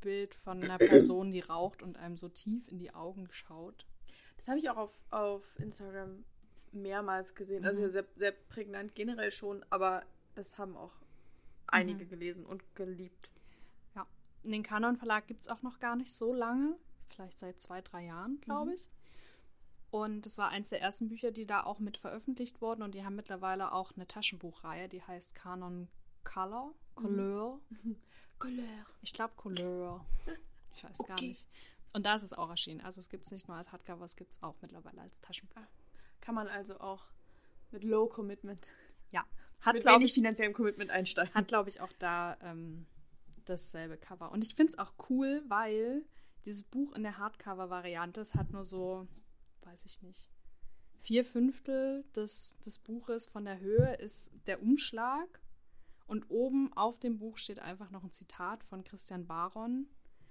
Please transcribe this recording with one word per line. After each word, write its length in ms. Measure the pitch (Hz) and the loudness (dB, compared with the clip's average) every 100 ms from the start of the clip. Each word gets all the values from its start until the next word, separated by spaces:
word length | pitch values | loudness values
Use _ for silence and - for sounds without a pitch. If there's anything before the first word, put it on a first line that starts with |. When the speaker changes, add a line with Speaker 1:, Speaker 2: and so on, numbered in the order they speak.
Speaker 1:
Bild 360 | 202 196 202 - | -2 0 -2 -6
von 260 | - 185 | -6 -2
einer 160 | 185 185 | 0 6
Person, 540 | 349 - - 180 196 | 12 12 12 6 2
die 80 | 180 | -2
raucht 420 | - 165 190 - | -2 0 0 -2
und 140 | 190 - | -12 -10
einem 180 | 175 170 | -8 -8
so 120 | 175 | -8
tief 400 | - 208 233 240 | -8 -2 -4 -4
in 100 | 185 | -10
die 160 | 175 | -10
Augen 320 | 165 165 190 180 | -10 -10 -8 -12
schaut. 540 | - - 160 175 - - - - - - - | -14 -14 -14 -14 -14 -14 -12 -12 -14 -18 -10
Speaker 2:
Das 100 | - | -2
habe 140 | 277 | 0
ich 100 | 302 | 0
auch 60 | 220 | 0
auf, 260 | 208 - - | -4 -6 -4
auf 480 | 214 208 202 - - | 0 2 0 -6 -8
Instagram 640 | 214 208 196 196 190 190 - - - - - | -6 -6 -8 -8 -8 -10 -16 -20 -20 -20 -12
mehrmals 640 | 208 196 196 202 190 190 | -6 -2 -2 0 0 -2
gesehen. 300 | - 190 196 | -6 -4 0
Also 160 | 185 202 | 2 2
Speaker 1:
Mhm. 60 | 196 | 2
Speaker 2:
ja, 40 | |
sehr, 140 | 190 190 | 2 0
sehr 180 | - 202 | 2 2
prägnant 640 | 196 - 226 208 196 208 | 2 -8 -8 -6 -6 -8
generell 380 | - 220 233 208 | -4 -4 0 -2
schon, 320 | - 202 196 - | -2 -6 -6 0
aber 360 | 196 185 185 - - - - | 4 4 2 -2 -16 -16 -12
das 220 | 196 - | -10 -8
haben 180 | 190 170 | -8 -8
auch 180 | 175 - - - - - - - - | -12 -16 -18 -18 -18 -16 -16 -12 8
einige 380 | 185 180 196 | 10 10 2
Speaker 1:
Mhm. 40 | 175 | -4
Speaker 2:
gelesen 380 | 175 175 175 - | -6 -6 -6 -8
und 160 | 190 - - | -10 -10 -8
geliebt. 540 | 185 180 180 - - - - - - - - 202 | -6 -6 -10 -14 -20 -20 -20 -18 -18 -16 -14 -10
Speaker 1:
Ja. 100 | - - - - | -10 -12 -20 -12
Und 80 | 226 | -4
den 100 | 214 | -2
Kanon 340 | 214 214 233 240 | 0 2 4 4
Verlag 300 | 226 214 214 | 4 4 2
gibt's 220 | 226 - | -8 -6
auch 140 | 226 | -6
noch 180 | 254 247 | -6 -4
gar 160 | 240 240 | -2 -2
nicht 160 | 254 | -2
so 200 | - 226 | 0 2
lange. 440 | 247 233 254 294 349 - - - | 2 2 2 2 0 -6 -14 -14
Vielleicht 320 | - 185 - | -12 -14 -12
seit 180 | 185 185 | -10 -8
zwei, 200 | - 180 | -6 -8
drei 220 | 185 180 | -10 -10
Jahren, 360 | 170 170 202 285 | -6 -6 -4 -4
glaub 260 | - 285 233 | -2 0 0
Speaker 2:
Mhm. 60 | |
Speaker 1:
ich. 140 | 370 - - - - - - - - - - - | -2 -6 -18 -16 -16 -16 -18 -20 -20 -18 -16 -4
Und 360 | 214 214 214 214 | -2 0 -2 -2
das 100 | - | 0
war 120 | 202 | 2
eins 180 | 202 208 | 2 0
der 120 | 214 | 0
ersten 260 | 196 - 220 | 0 0 -4
Bücher, 220 | 226 240 | 0 -2
die 160 | 220 208 | -2 0
da 160 | 208 | 2
auch 140 | - 208 | 2 -2
mit 180 | 202 - | -4 -6
veröffentlicht 640 | - 220 269 254 247 - | -8 -6 -4 -2 -4 -4
wurden. 220 | 226 226 | -2 -2
Und 120 | 208 | -4
die 100 | 196 | -6
haben 120 | 196 202 | -6 -6
mittlerweile 560 | 214 185 190 190 190 | -6 -4 0 0 0
auch 200 | 190 185 - | 0 -2 -6
eine 100 | 180 | -10
Taschenbuchreihe, 800 | 214 220 180 170 - 160 165 185 | -2 -2 -2 -8 -10 -8 -8 -8
die 140 | 180 | -10
heißt 320 | 185 175 - | -10 -8 -8
Kanon 540 | - 185 180 180 180 175 - - - | -8 -8 -8 -6 -8 -10 -12 -16 -10
Color. 440 | - 190 190 226 285 | -6 -2 -2 -2 -8
Speaker 2:
Mhm. 60 | 311 - | -12 -16
Speaker 1:
Couleur. 640 | - 214 196 196 202 226 269 - | -4 0 2 2 -2 -4 -6 -12
Speaker 2:
<laughs> 320 | 220 226 208 - - - - | -8 -6 -6 -10 -20 -16 -8
Couleur. 480 | 262 247 233 214 214 - | -6 -4 -6 -8 -14 -8
Speaker 1:
Ich 100 | - | -6
glaub 200 | - 226 - | -2 -4 -4
Couleur. 680 | 208 180 180 180 180 180 180 - - 330 - - - | -6 -2 -2 -2 -4 -4 6 6 6 -6 -10 -14 -16
Ich 100 | - | -14
weiß 140 | - - | -10 -6
gar 180 | 233 185 | -2 -2
Speaker 2:
Okay. 120 | 254 | -2
Speaker 1:
nicht. 180 | - - - - - - | -4 -14 -18 -18 -16 -8
Und 100 | 214 | 0
da 100 | 208 | 4
ist 80 | 214 | 4
es 120 | 196 | 2
auch 160 | - 165 | -4 -2
erschienen. 320 | 170 - 160 | -2 -4 -4
Also 160 | 185 185 | -8 -8
es 80 | 175 | -8
gibt's 220 | 190 - | -8 -8
nicht 180 | 190 - | -10 -10
nur 80 | 165 | -10
als 160 | 180 | -12
Hardcover, 320 | 175 - 175 | -14 -12 -12
es 100 | 175 | -10
gibt's 280 | - 180 - | -12 -14 -10
auch 120 | 160 - | -10 -10
mittlerweile 400 | 165 175 170 175 | -14 -16 -16 -16
als 200 | 180 - | -16 -16
Taschenbuch. 340 | - - 190 226 | -10 -10 -10 -16
Speaker 2:
Ah, 100 | 220 - - - - - | -18 -20 -18 -18 -16 -14
kann 140 | - | -4
man 140 | 226 208 | -4 -2
also 300 | 202 196 190 | -4 -6 -8
auch 260 | 196 196 - - - - - - - | -8 -8 -10 -18 -20 -20 -20 -18 -12
mit 120 | 208 | -4
Low 240 | 220 214 226 | 4 6 6
Commitment. 680 | 226 202 202 202 202 - - - - - | 2 -6 -6 -8 -8 -10 -12 -20 -16 -4
Speaker 1:
Ja. 140 | 180 - - - - | -2 0 -4 -8 -2
Hat, 100 | 226 | 4
Speaker 2:
Mit 100 | 233 | 8
Speaker 1:
glaub 120 | 240 226 | 12 12
Speaker 2:
wenig 140 | 254 | 12
Speaker 1:
ich, 40 | |
Speaker 2:
finanziellem 380 | 262 226 220 214 | 6 4 4 2
Commitment 380 | 208 214 202 196 | 4 2 2 0
einsteigen. 420 | 185 185 - 185 | 0 2 2 2
Speaker 1:
hat, 140 | 214 202 | 4 4
glaub 180 | 226 202 | 4 2
ich, 140 | - | -2
auch 120 | 185 - | -10 -4
da, 380 | 180 175 175 175 | 0 0 0 -4
ähm, 440 | 175 165 165 165 165 - - - - - - | -8 -10 -8 -10 -12 -16 -18 -16 -14 -12 -4
dasselbe 500 | 175 - 160 165 160 | -4 -4 -6 -8 -10
Cover. 340 | - 180 170 | -12 -12 -6
Und 140 | 208 | -2
ich 100 | 220 | 2
find's 240 | - 320 - | 8 8 8
auch 140 | 190 - - | -4 -4 2
cool, 340 | 254 269 285 285 | 4 4 2 2
weil 560 | 208 220 214 226 285 302 - - - | 2 2 2 2 0 -4 -12 -18 -14
dieses 180 | 208 202 | -8 -8
Buch 300 | - 262 285 | -4 -2 -2
in 100 | 214 | -2
der 140 | 214 202 | -4 -4
Hardcover-Variante, 1040 | 208 - 208 190 185 180 180 170 175 208 | -6 -6 -8 -6 -4 -4 -4 -4 -4 -4
es 140 | 208 | 0
hat 160 | - - | 0 0
nur 140 | 196 | -4
so 440 | 196 185 185 185 180 - - - - - 180 | -6 -4 -2 -4 -8 -14 -16 -20 -20 -20 -20
weiß 160 | 175 | -16
ich 160 | - - | -14 -12
nicht, 240 | 180 - - - - - - - - - | -14 -16 -16 -14 -14 -10 -8 -8 -14 -10
vier 240 | - 226 | 2 4
Fünftel 800 | 247 240 254 - - 262 269 277 277 - | 4 4 4 4 -2 0 2 0 -4 -4
des, 420 | 214 - - - | 0 0 0 -2
des 180 | 214 - | -6 -6
Buches 480 | - 233 233 233 - | -6 -8 -4 -2 -2
von 180 | 214 | -6
der 160 | 202 190 | -6 -4
Höhe 340 | 190 220 254 - | 4 8 8 6
ist 360 | 208 - - - - | -2 -4 -4 -6 -2
der 160 | 190 | 2
Umschlag. 800 | 220 285 - 226 240 285 359 - - - - - - - - | 6 6 6 0 0 0 -2 -8 -14 -14 -16 -16 -16 -14 -4
Und 240 | 214 - | 0 2
oben 420 | 220 262 269 269 | 4 6 6 4
auf 260 | - 214 240 | 4 4 4
dem 200 | 247 220 | 0 0
Buch 180 | 220 220 | -2 -6
steht 220 | - 202 | -8 -6
einfach 300 | - 185 190 | -8 -10 -10
noch 120 | 196 | -10
ein 80 | 180 | -6
Zitat 520 | - 190 - 180 226 | -6 -6 -6 -4 -4
von 180 | - 190 | -8 -10
Christian 440 | 185 202 - 185 175 | -10 -8 -6 -6 -4
Baron. 600 | 165 180 220 233 254 277 - - - - | -2 -2 -2 -2 0 -2 -8 -18 -18 -20